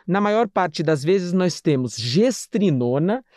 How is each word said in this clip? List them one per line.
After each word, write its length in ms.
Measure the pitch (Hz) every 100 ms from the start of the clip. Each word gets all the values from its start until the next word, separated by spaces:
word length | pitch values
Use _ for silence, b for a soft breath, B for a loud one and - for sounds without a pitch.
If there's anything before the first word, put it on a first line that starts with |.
| b
na 140 | 190
maior 260 | 208 214 226
parte 340 | 202 175 165
das 220 | 160 151
vezes 300 | 147 196 175
nós 260 | 185 180 -
temos 360 | 165 135 123 -
gestrinona, 1300 | 117 151 254 - - 214 196 131 120 135 175 247 -